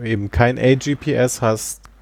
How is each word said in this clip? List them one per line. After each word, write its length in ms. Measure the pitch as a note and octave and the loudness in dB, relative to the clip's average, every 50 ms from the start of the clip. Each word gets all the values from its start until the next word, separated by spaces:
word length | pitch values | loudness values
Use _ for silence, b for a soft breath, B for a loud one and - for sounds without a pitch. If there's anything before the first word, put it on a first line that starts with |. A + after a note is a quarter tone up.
| A#2+ | -6
eben 260 | A2 A2+ G#2 G2+ G2+ | -4 -4 -4 -4 -2
kein 280 | - B2 A#2+ A#2+ B2+ A#2+ | 2 2 2 2 2 2
A 160 | A#2 B2+ C3+ | 4 4 4
G 220 | C3+ - C#3+ C#3+ | 2 0 -4 -6
P 180 | - - D3+ C3+ | -4 -4 -2 0
S 260 | A#2+ B2 B2 - - | 0 0 0 0 0
hast, 400 | B2 A2 A2 G#2+ - - - - - - - - | 0 0 0 0 -4 -8 -12 -14 -16 -20 -18 -12